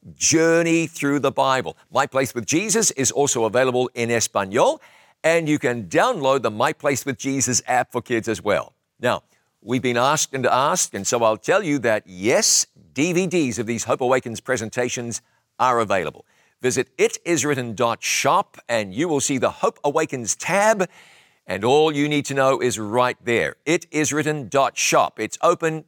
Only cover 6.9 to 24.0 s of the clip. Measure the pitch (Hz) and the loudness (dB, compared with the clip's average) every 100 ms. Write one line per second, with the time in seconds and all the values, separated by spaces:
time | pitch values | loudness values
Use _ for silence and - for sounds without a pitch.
6.9 | 139 - 131 135 135 127 117 - 127 127 | -2 -4 -6 -4 -2 -2 -2 0 0 0
7.9 | 123 - 117 107 104 101 90 - _ _ | -6 -2 -2 -2 -4 0 -2 -2 _ _
8.9 | _ 123 101 - _ _ _ 104 123 127 | _ -2 -2 -6 _ _ _ -6 -2 0
9.9 | 120 127 151 - 135 123 123 143 180 - | 2 2 2 -2 -2 0 2 2 0 -4
10.9 | 104 98 123 113 110 - 185 196 143 120 | -6 -2 2 2 0 0 0 0 0 0
11.9 | 107 - 90 101 170 220 - - _ _ | -2 -4 -4 0 2 2 0 -2 _ _
12.9 | - 160 170 185 175 135 110 110 117 - | -2 0 0 0 0 -2 -2 -4 -4 -2
13.9 | 131 131 131 127 110 - 123 107 - 123 | -2 2 0 -2 -8 -4 -4 -4 -4 -4
14.9 | - 120 117 - _ _ - 127 120 107 | -6 -8 -10 -14 _ _ -2 2 2 2
15.9 | 98 78 - _ _ _ _ 127 123 123 | 0 -2 -8 _ _ _ _ -2 -2 -4
16.9 | - 220 - - 170 139 139 120 101 120 | 0 0 0 -2 -2 0 -2 -4 -2 -2
17.9 | 110 - - 135 175 202 - - 117 104 | 0 -4 -2 2 2 0 -10 -4 -2 -2
18.9 | 92 170 143 - 135 110 - 226 - 147 | -4 -2 0 0 0 -2 0 -4 -2 -2
19.9 | 143 160 135 110 - - 185 214 220 180 | -2 -2 -6 -6 -6 -2 2 2 2 -2
20.9 | - - - _ _ - 95 110 143 156 | -6 -20 -20 _ _ -8 -2 2 4 4
21.9 | 147 147 147 - 139 135 135 123 110 107 | 2 0 0 -2 0 2 2 0 -2 -2
22.9 | 117 123 120 - 117 76 - - 170 - | 0 0 -2 -2 0 0 -4 -2 -2 -2
23.9 | 147 | -2